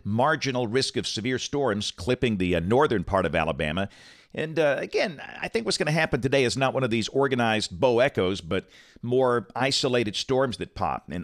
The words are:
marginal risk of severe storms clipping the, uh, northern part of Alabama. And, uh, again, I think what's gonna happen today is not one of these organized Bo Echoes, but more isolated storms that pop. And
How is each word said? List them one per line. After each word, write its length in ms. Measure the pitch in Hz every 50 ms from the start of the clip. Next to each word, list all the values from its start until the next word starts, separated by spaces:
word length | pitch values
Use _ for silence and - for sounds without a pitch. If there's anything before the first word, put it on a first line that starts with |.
| -
marginal 600 | 98 104 113 131 151 160 131 - 135 127 123 123
risk 320 | 104 113 135 131 - - 113
of 80 | 95
severe 340 | - - 110 98 127 127 117
storms 520 | - - - 143 139 120 101 107 101 -
clipping 460 | - - - 127 127 - 135 120 110 92
the, 180 | 92 90 87
uh, 60 | 85
northern 420 | 82 92 117 131 156 151 123 98 82
part 220 | - 98 95 90
of 100 | 80 73
Alabama. 540 | 82 78 80 76 78 78 76 78 95 98 104 - - - - - - - _ -
And, 260 | - 151 160 156 165
uh, 160 | 156 143 131 143
again, 440 | - 196 - 427 285 202 151 - 107 - - -
I 60 | - -
think 180 | - 226 226
what's 120 | 208 - -
gonna 140 | 190 147
happen 280 | 151 165 160 156 - 127
today 240 | 117 135 139 139 131
is 140 | 120 - 131
not 160 | 135 131 113
one 100 | 135 127
of 60 | 117
these 180 | 113 117 101 -
organized 720 | - 131 139 135 135 123 120 113 110 107 101 - 92 82
Bo 200 | 117 127 117 117
Echoes, 420 | 127 143 - 117 92 90 101 90
but 280 | - 80 95 92 - _ - - - - - -
more 460 | - 120 123 131 131 123 120 120 95 - -
isolated 600 | 120 127 139 135 - - 131 123 123 113 107 95 -
storms 400 | - - 131 127 135 127 101 -
that 180 | 85 - _
pop. 300 | - 95 78 64 - - -
And 140 | 76 90